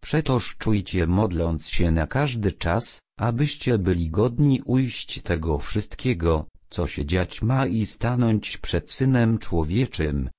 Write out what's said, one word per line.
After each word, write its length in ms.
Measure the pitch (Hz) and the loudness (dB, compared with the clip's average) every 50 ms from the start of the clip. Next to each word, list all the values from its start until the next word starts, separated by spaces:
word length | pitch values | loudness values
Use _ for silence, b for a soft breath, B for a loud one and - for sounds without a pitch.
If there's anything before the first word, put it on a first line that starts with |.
Przetoż 560 | - - - 151 156 - 131 123 - - - | -6 -2 -2 -2 0 2 0 0 0 -2 -6
czujcie, 500 | - - 110 107 104 92 - - 95 85 | -4 0 2 2 2 0 -2 -2 0 2
modląc 640 | 82 90 95 107 107 87 82 85 82 82 80 - - | 2 2 2 2 2 0 0 0 0 -2 -4 -4 0
się 220 | - - 95 85 | 2 2 4 4
na 160 | 82 82 78 | 4 2 0
każdy 460 | 73 - 127 147 147 123 117 104 98 - | 0 0 -2 0 0 -2 0 -2 -2 -2
czas, 460 | - - 80 85 110 117 - - - _ _ _ - | -2 -2 -2 0 0 0 -2 -4 -6 _ _ _ -4
abyście 600 | - 117 117 117 147 143 - - - - 120 107 | -2 -2 0 0 0 -2 -2 -4 -2 0 0 2
byli 320 | 92 90 92 87 85 82 | 2 2 2 2 0 -2
godni 520 | 78 90 107 127 120 123 147 143 135 127 - | 0 2 0 0 2 2 4 4 4 2 0
ujść 580 | - 123 131 135 123 110 - - - - - - | 0 0 0 0 0 -4 -8 -8 -8 -10 -10 -4
tego 360 | - 87 85 76 80 78 71 | -2 -2 -2 0 0 -2 -2
wszystkiego, 880 | - - - - 82 - - - - 127 120 85 82 85 80 78 76 - _ - _ - | -2 -2 -2 -4 -4 -4 -10 -6 -2 -2 -2 0 2 2 2 2 0 -6 _ -20 _ -12
co 160 | - - 87 | -4 -4 -4
się 200 | 69 - - 76 | -4 -2 -4 -4
dziać 360 | 71 - 90 92 - - - - | 0 0 0 0 0 -4 -4 -2
ma, 240 | 110 127 135 135 | 0 2 2 2
i 200 | - - 113 107 | 0 0 0 0
stanąć 720 | 98 - - - 117 123 123 123 117 110 107 - - - | -2 -4 -4 -2 -2 0 2 2 2 2 2 0 -4 -10
przed 360 | - - - - 87 - - - | -6 -6 -2 -2 -2 0 0 0
Synem 460 | - 131 135 131 123 117 113 113 107 | 2 2 4 4 4 4 4 2 0
Człowieczym. 920 | - - - 85 78 76 87 110 135 - - - 80 76 73 71 67 64 - | -2 0 0 0 0 2 0 0 0 -2 -2 -2 -2 0 0 -2 -4 -4 -8